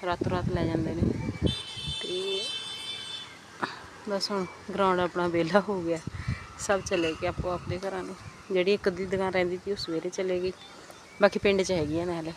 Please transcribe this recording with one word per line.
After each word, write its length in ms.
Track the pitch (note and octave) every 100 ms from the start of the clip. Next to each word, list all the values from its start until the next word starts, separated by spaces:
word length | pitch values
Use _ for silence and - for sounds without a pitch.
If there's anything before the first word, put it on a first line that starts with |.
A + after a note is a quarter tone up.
| F#3
ਰਾਤੋਂ 240 | F3 -
ਰਾਤ 180 | F#3 F3
ਲੈ 160 | F3 E3
ਜਾਂਦੇ 280 | E3 D#3+
ਨੇ। 80 | E3 - - - - - - - - - -
ਤੇ 380 | - F4+ F#4+ G4 A4 - - - - - - - - - - - - - - - -
ਬਸ 220 | G3 F#3+
ਹੁਣ 160 | G3+ F3+ - -
ਗਰਾਊਂਡ 300 | F#3 G3 F3+
ਆਪਣਾ 260 | F3+ F3 F3
ਵਿਹਲਾ 320 | E3+ E3 F#3+
ਹੋ 200 | F#3+ G3
ਗਿਆ, 160 | E3 E3 - - - - - -
ਸਭ 220 | - G3
ਚਲੇ 320 | F#3+ F#3+ E3
ਗਏ 160 | D#3 F3
ਆਪੋ 220 | E3 F3
ਆਪਣੇ 280 | F3 C#3 F3+
ਘਰਾਂ 240 | G3 F#3+
ਨੂੰ। 120 | F3+ F#3+ - - -
ਜਿਹੜੀ 240 | F#3 F3+
ਇੱਕ 140 | G3+ -
ਅੱਧੀ 180 | F3+ F#3+
ਦੁਕਾਨ 260 | F#3+ F#3+
ਰਹਿੰਦੀ 260 | F#3 F3+ F3+
ਸੀ 60 | G3
ਉਹ 60 | G3
ਸਵੇਰੇ 340 | - E3 F3
ਚਲੇ 300 | F3+ F#3 F3+
ਗਈ, 100 | F#3 - - - - - - -
ਬਾਕੀ 180 | G3+ G#3
ਪਿੰਡ 240 | G#3 G3
'ਚ 100 | F#3
ਹੈਗੀਆਂ 340 | F#3 D3 D#3+ F3
ਨੇ 100 | E3+
ਹਾਲੇ। 160 | D#3+